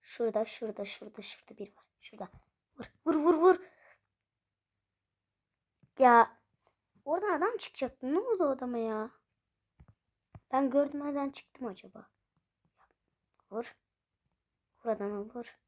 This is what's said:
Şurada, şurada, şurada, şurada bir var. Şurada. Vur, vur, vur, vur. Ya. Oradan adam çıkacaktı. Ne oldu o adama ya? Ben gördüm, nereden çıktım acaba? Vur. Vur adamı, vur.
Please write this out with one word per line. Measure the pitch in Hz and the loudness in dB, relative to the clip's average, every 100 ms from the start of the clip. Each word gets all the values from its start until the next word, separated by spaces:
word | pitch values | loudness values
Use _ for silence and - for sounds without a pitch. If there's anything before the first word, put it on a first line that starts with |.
Şurada, | - - 226 214 | -18 -6 -2 -2
şurada, | 226 - 220 208 | -4 -8 -10 -10
şurada, | 202 - 214 214 | -10 -12 -16 -16
şurada | 202 - - 214 | -16 -18 -20 -18
bir | 202 _ | -18 _
var. | _ _ | _ _
Şurada. | - 214 185 - _ _ _ - | -20 -16 -16 -16 _ _ _ -20
Vur, | - _ 311 | -20 _ 0
vur, | |
vur, | 311 311 | 4 4
vur. | 320 359 359 - _ - _ _ _ _ _ _ _ _ _ _ _ _ _ _ _ _ _ _ _ _ - | 6 6 6 -2 _ -20 _ _ _ _ _ _ _ _ _ _ _ _ _ _ _ _ _ _ _ _ 4
Ya. | 254 233 226 - _ _ _ _ _ _ | 8 8 6 0 _ _ _ _ _ _
Oradan | 277 339 415 | -4 -2 0
adam | 311 381 480 | 0 0 -2
çıkacaktı. | - - 254 - 254 | -10 -6 -8 -6 -4
Ne | 320 | -2
oldu | 494 392 | 0 0
o | 302 | 0
adama | 262 247 240 | 0 -6 -6
ya? | 226 214 220 _ _ _ _ _ _ _ - _ _ _ _ - _ | -4 -6 -8 _ _ _ _ _ _ _ -20 _ _ _ _ -20 _
Ben | 262 269 | -2 2
gördüm, | 277 285 285 | 2 0 -4
nereden | 285 285 277 | -6 -4 -6
çıktım | - - - 240 | -8 -20 -12 -12
acaba? | 185 190 - - _ _ _ _ _ _ _ _ _ _ _ _ _ _ | -12 -20 -20 -20 _ _ _ _ _ _ _ _ _ _ _ _ _ _
Vur. | 208 233 - _ _ _ _ _ _ _ _ _ _ | -10 -10 -18 _ _ _ _ _ _ _ _ _ _
Vur | 233 | -6
adamı, | 214 202 208 214 | -4 -6 -8 -10
vur. | 240 240 - | -12 -16 -20